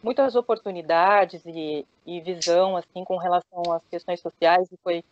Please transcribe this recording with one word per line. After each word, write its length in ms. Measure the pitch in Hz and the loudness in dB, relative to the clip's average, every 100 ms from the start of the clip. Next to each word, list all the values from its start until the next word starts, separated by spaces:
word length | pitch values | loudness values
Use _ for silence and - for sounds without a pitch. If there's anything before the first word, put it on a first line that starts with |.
muitas 320 | 220 262 269 | -4 0 2
oportunidades 1080 | 240 240 220 - 180 156 165 180 208 185 175 170 | 2 0 -4 -4 -10 0 2 4 4 2 -2 -14
e, 380 | 165 156 151 143 _ - | -10 -6 -6 -8 _ -14
e 140 | 175 | -12
visão, 540 | 165 180 170 170 190 185 | -8 -6 0 2 2 0
assim, 280 | - 185 | -6 -14
com 120 | 185 185 | -6 -4
relação 540 | 175 175 - 180 175 | 0 0 -2 -8 -4
às 100 | 165 _ | -4 _
questões 300 | 175 - 175 | -12 -6 -6
sociais, 460 | - - 165 180 185 | -6 0 4 4 2
e 40 | 185 | -6
foi 200 | - 170 - | -4 -4 -4